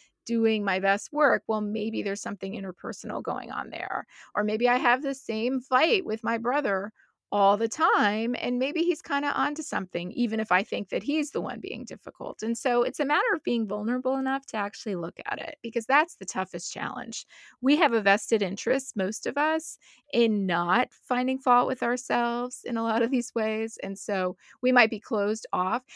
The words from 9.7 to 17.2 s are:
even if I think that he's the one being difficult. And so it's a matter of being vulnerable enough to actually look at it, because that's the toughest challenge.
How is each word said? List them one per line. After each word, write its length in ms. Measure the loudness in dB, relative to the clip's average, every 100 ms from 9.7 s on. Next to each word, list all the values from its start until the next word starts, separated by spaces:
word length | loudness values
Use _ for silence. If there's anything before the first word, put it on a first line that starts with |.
| -4 -4 -6 -4
even 280 | -2 0 0
if 120 | 2
I 120 | 2
think 260 | 2 -4 -2
that 140 | -4
he's 280 | -2 -2 -2
the 100 | -4
one 180 | -6 -6
being 240 | -10 -10
difficult. 580 | -12 -14 -16 -12 -12 -6
And 140 | -4 -2
so 260 | 0 2
it's 160 | 0 0
a 60 | 0
matter 280 | 0 0
of 100 | 0
being 240 | 0 0 -2
vulnerable 480 | -4 -2 -2 0 -2
enough 300 | -2 -4 -4
to 100 | -6
actually 380 | -6 -6 -6 -4
look 240 | -6 -8 -8
at 140 | -6
it, 160 | -8 -10
because 240 | -6 -4 2
that's 300 | 4 2 -2
the 100 | -8
toughest 460 | -6 -6 -6 -10
challenge. 540 | -8 -8 -8 -10 -12